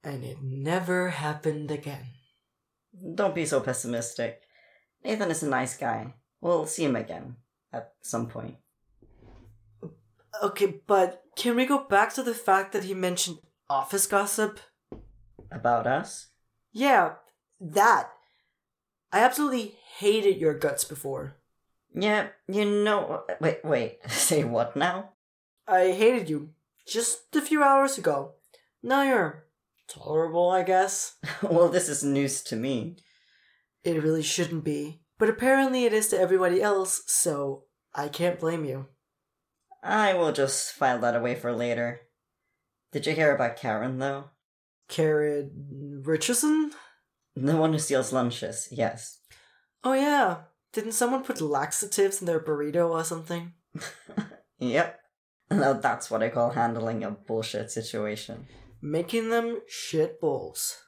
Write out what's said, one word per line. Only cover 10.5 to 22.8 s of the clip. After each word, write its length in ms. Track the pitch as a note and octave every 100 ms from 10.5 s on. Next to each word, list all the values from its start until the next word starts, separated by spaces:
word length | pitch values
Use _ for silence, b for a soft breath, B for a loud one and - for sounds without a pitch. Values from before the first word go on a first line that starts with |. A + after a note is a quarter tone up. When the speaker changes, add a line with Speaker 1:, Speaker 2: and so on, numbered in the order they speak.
| - G3 - -
Speaker 1:
but 340 | G3 F#3 - _ -
can 200 | B3 A#3+
we 100 | B3+
go 200 | C#4 C#4
back 260 | G3+ A3
to 100 | -
the 100 | B3+
fact 400 | A3+ - G3 G3
that 120 | G#3 F#3+
he 80 |
mentioned 440 | F#3+ F#3 F3+ - D#3+ _ _ _
office 380 | C#3 C3+ G3 -
gossip? 520 | G3+ G3+ - G#3+ G#3 - _ _ - - - - - -
Speaker 2:
About 340 | - A#2+ A#2+ A#2
us? 420 | C3+ - - - _ _ _ _
Speaker 1:
Yeah, 420 | G#3+ C#4 A#3+ D#3+ - _ _ _ _
that. 500 | F3 D#3 A3 A3 - - _ _ _ _ _ _ _ _ _
I 80 | F#3+
absolutely 560 | B3 B3+ D4 B3+ G#3+ - - -
hated 400 | G3+ A3 G3+ F3
your 200 | D#3+ D3
guts 260 | D3+ C#3
before. 540 | - D3 C#3 C3+ C#3+ - _ _ _ _ _
Speaker 2:
Yeah, 360 | - G#3 G#3 - - -
you 180 | G3 G#3
know, 580 | G#3